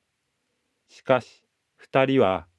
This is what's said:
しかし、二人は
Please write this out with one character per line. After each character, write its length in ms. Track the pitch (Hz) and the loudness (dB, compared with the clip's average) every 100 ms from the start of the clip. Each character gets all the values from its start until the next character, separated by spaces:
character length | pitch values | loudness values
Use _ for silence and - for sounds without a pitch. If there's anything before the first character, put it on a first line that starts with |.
| _ _ _ _ _ _ _ _ _ | _ _ _ _ _ _ _ _ _
し 160 | - | -12
か 180 | - 127 | -4 -4
し、 220 | - _ _ _ _ | -4 _ _ _ _
二 320 | _ - 135 135 | _ -6 -2 0
人 140 | 135 | 0
は 260 | 98 92 - | 0 -2 -8